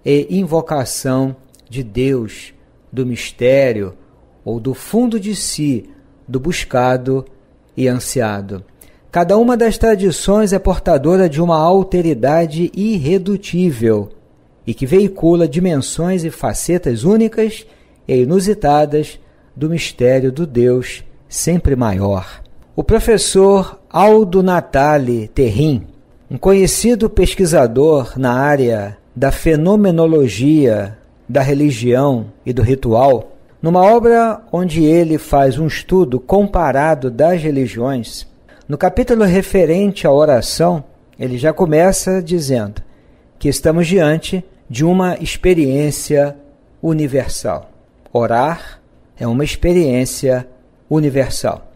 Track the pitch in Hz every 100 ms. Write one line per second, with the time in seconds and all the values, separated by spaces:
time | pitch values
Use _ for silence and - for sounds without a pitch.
0 | - 143 139 180 175 160 160 151 120 -
1 | 135 131 135 131 _ _ - 120 113 107
2 | 131 131 107 - - - _ _ _ 117
3 | 127 113 - - 123 135 131 110 95 -
4 | _ _ _ _ 104 117 120 120 - 220
5 | 247 220 196 208 - - 147 117 - -
6 | _ _ - 131 135 131 - 127 127 127
7 | 123 131 131 - _ _ _ - 127 123
8 | - 135 110 101 98 95 - _ - _
9 | _ 175 175 208 233 240 226 - 226 208
10 | 196 147 - 208 208 196 190 175 - 151
11 | 143 190 180 147 175 160 165 190 185 180
12 | 165 120 127 160 165 156 175 180 214 208
13 | 139 196 185 196 - 170 180 120 113 107
14 | 104 - _ _ _ _ - - 131 180
15 | 196 - 165 175 165 151 180 147 - -
16 | 175 185 160 - 127 104 - 175 156 113
17 | 151 220 220 220 220 - - _ _ _
18 | - 131 127 185 190 208 147 147 151 147
19 | 147 - - _ _ - 156 165 - -
20 | 123 131 131 135 165 120 123 127 123 -
21 | - - - - - 170 139 131 117 95
22 | 101 95 - - - - - - - 220
23 | 226 202 - 190 196 202 185 - _ 165
24 | 208 214 202 185 185 175 - 135 147 151
25 | 123 120 107 - 123 101 156 120 - -
26 | _ - - 131 190 196 180 - 226 233
27 | 214 - 180 - 180 160 123 120 156 147
28 | 120 131 127 123 143 143 120 110 101 101
29 | _ 123 135 - 170 151 170 214 202 165
30 | 165 160 127 92 139 156 131 104 98 -
31 | _ _ - 135 135 139 147 113 120 123
32 | 143 123 104 - 131 123 110 135 123 113
33 | 139 117 - - - _ 160 180 190 233
34 | 226 233 226 - - 170 185 160 156 170
35 | 165 151 - 143 139 127 156 - - 185
36 | 156 123 - 196 202 190 151 131 156 151
37 | 131 117 156 180 151 135 123 110 127 131
38 | 110 - - _ _ _ - 147 180 233
39 | 247 226 196 185 180 196 156 175 202 -
40 | 160 139 151 123 104 - 170 170 - _
41 | _ - 127 123 151 160 175 151 185 185
42 | 190 190 165 175 139 127 104 107 - -
43 | _ _ _ - 147 131 160 165 165 190
44 | 151 160 - 190 - _ - 120 160 185
45 | 180 160 160 - 180 170 135 139 151 -
46 | - 143 143 139 - _ _ _ 165 160
47 | 147 135 120 - 113 76 - _ _ _
48 | _ 120 113 117 143 165 - - _ _
49 | _ - 120 120 147 - 175 180 147 123
50 | 127 - 135 127 123 - _ _ - 156
51 | 147 135 120 - - - -